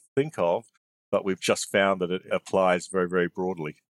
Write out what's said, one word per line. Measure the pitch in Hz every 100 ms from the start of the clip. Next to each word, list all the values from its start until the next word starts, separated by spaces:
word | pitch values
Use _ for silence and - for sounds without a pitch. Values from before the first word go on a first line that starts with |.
| _
think | - 151 -
of, | 85 101 - _ _ _ _
but | 98
we've | 95 95
just | - - -
found | 104 98 98
that | 87
it | 92 -
applies | 98 - 95 92 90 -
very, | 95 90
very | 90 87
broadly. | - 92 87 76 - _